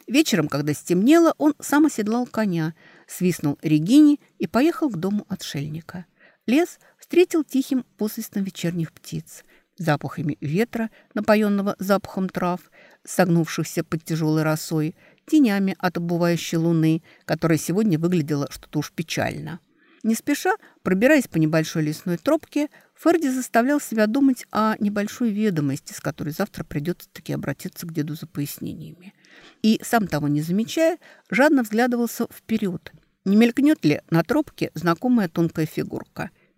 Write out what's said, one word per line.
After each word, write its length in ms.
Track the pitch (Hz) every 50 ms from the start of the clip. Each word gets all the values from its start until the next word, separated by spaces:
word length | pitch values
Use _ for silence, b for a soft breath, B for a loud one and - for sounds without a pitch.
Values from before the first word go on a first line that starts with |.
| b
Вечером, 420 | - 220 294 320 - 226 175 151 147
когда 240 | - 143 147 147
стемнело, 640 | 147 - - - 170 180 202 262 320 339 339 320 -
он 180 | - 277 311 - -
сам 260 | - - 277 294 320
оседлал 400 | 285 - - 208 208 220 247 247
коня, 480 | - - 220 220 196 175 165 156 160 160 b b b b b b
свистнул 520 | b - - 175 180 165 - - 147 143 -
Регине 560 | - 165 156 151 156 190 269 302 302 294 294 - b b b _
и 80 | 214
поехал 420 | - - 226 277 339 330 - 330 277
к 80 | 202
дому 300 | 160 170 190 208 202 - -
отшельника. 800 | 190 - - - - 139 143 151 151 165 - - - 180 180 _ b b b b b b _
Лес 320 | - 247 302 349 - - _ b b b b
встретил 460 | - _ - 339 370 - - 330 285
тихим 400 | - - 262 269 - 269 254 - - _ _
посвистом 440 | 208 220 - 226 220 - - 208
вечерних 480 | 190 190 - - - 170 180 175 160 -
птиц, 540 | - - - - - 156 - - - - b b b b b b _
запахами 640 | - 165 160 143 135 - 135 - - - 147 147 -
ветра, 480 | - 143 151 190 233 - - 233 226 220 b b b b
напоенного 640 | _ 220 214 - 214 214 214 202 202 202 196 202 - -
запахом 520 | 185 190 196 190 - - - 196 190 180
трав, 400 | - 185 185 175 180 180 - _ b b b b b b b
согнувшихся 800 | - - - 180 170 170 170 160 - - - 160 - - 175 156
под 180 | - 175 160
тяжелой 420 | - - 165 160 160 156 156 156 156
росой, 520 | 156 156 156 - - 165 156 151 160 b b b b b b b
тенями 500 | - 311 311 277 220 202 202 196 190 190 -
от 200 | - 180 - 175
убывающей 580 | 170 170 175 170 175 170 170 165 - - 175
луны, 460 | 165 160 170 170 160 156 160 160 160 b b b b b
которая 320 | - - 165 - 165 165 151
сегодня 400 | - - 165 208 226 220 160 151
выглядела 500 | 160 180 185 175 151 151 151 143 143 -
что-то 280 | - - - _ - 151
уж 140 | 147 -
печально. 680 | - - 165 - - - - - - 147 151 151 160 - _ _ b b b b b b -
Не 100 | 220 226
спеша, 400 | - - - 285 - - 370 440 - b b b b
пробираясь 460 | _ 185 185 190 226 269 311 285 226 -
по 100 | - 165
небольшой 440 | 156 156 165 160 156 - - 165
лесной 340 | 156 151 156 - - 180 170 170
тропке, 500 | - 269 311 311 - _ - 294 294 - b b b b b
Ферди 340 | _ - 311 349 339 330 262
заставлял 520 | 254 262 247 - - 233 240 269 294 294
себя 260 | - - 226 220 214
думать 400 | 214 220 277 277 269 247 - - -
о 240 | - 214 220 220 214 -
небольшой 500 | 214 202 208 208 202 208 - - 240 233
ведомости, 640 | 196 208 220 214 180 151 143 139 135 - - -
с 80 | - -
которой 300 | - 143 147 - - 151
завтра 340 | 147 - 196 - - - -
придется 440 | - - 156 147 175 175 - - _
таки 200 | _ - - -
обратиться 540 | 139 147 - 139 139 - - 185 - - -
к 60 | 170
деду 220 | 160 165 147 165 147
за 120 | - 160
пояснениями. 880 | 160 - 151 147 - - - - - - 165 151 156 160 175 180 196 b b b b b b b b b b
И, 180 | - 220 220 - -
сам 220 | - - 233 202
того 220 | 170 156 147 143 143
не 120 | 147 147
замечая, 580 | 156 165 180 208 226 247 - 320 320 320 359 - b b b b b b
жадно 320 | 185 220 277 311 320 269
взглядывался 640 | 233 208 208 220 247 254 240 240 233 233 - - 233 -
вперед. 600 | - - _ - 220 220 214 185 170 - - - - _ _ _ _ _ _
Не 120 | 190 202
мелькнет 480 | 214 240 233 233 - 262 294 311 - -
ли 160 | 151 147 - - _
на 120 | 165 165
тропке 480 | 170 - 240 294 302 - _ - 160 - -
знакомая 540 | 165 160 170 170 - - 254 247 233 196 165
тонкая 380 | - 175 165 165 - - 156
фигурка? 640 | 156 - 156 147 - - - - - _ - - - - _ _ _ _